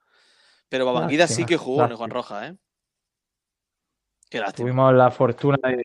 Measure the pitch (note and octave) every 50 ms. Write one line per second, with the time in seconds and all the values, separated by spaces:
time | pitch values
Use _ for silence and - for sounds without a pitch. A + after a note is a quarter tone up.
0 | _ _ _ _ _ _ _ _ _ _ _ _ _ - - C3 B2+ B2+ B2 B2
1 | D#3+ E3+ C3+ D3+ E3+ D#3 - - - - E3+ D#3 - C3 B2+ D3 D#3 A#2 A#2+ A2+
2 | A#2 A2+ A#2 B2 A#2+ - G#2+ G2+ A2 C#3+ F3+ F#3+ _ _ _ _ _ _ _ _
3 | _ _ _ _ _ _ _ _ _ _ _ _ _ _ _ _ _ _ _ _
4 | _ _ _ _ _ _ - B2+ G#2+ - - - A#2+ B2 B2+ C3 C3 C3 C3 B2+
5 | B2+ B2 B2 - C3+ A#2+ A#2+ - - C#3+ C#3 C#3 - B2+ B2+ B2 -